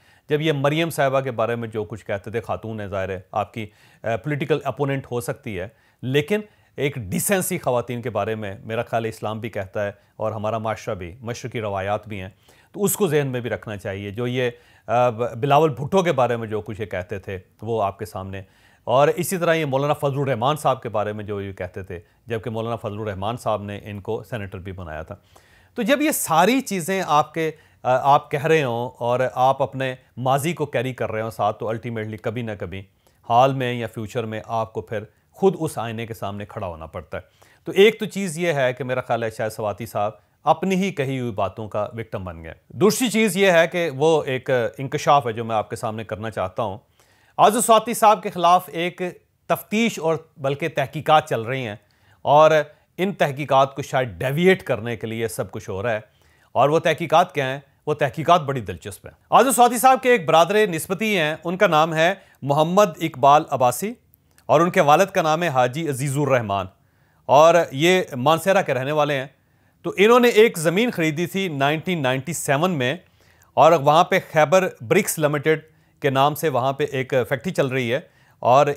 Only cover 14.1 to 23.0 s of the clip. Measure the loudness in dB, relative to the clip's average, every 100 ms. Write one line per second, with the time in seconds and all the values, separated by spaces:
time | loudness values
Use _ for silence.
14.1 | -6 -4 -2 -2 -4 _ _ -2 2 2
15.1 | 0 -6 -4 2 4 4 0 -2 0 2
16.1 | 2 0 0 -4 -6 -8 -10 -8 -6 -8
17.1 | -10 -10 -12 -14 _ -6 -2 -2 -4 -10
18.1 | -10 -10 -12 -14 _ _ _ 0 4 4
19.1 | 2 -4 -2 0 0 0 0 0 -2 -2
20.1 | -2 -2 0 0 0 0 -2 -4 -4 -4
21.1 | -6 -8 -8 -8 -10 -10 -10 -12 -14 -16
22.1 | _ -8 -8 -6 -6 -6 -6 -6 -8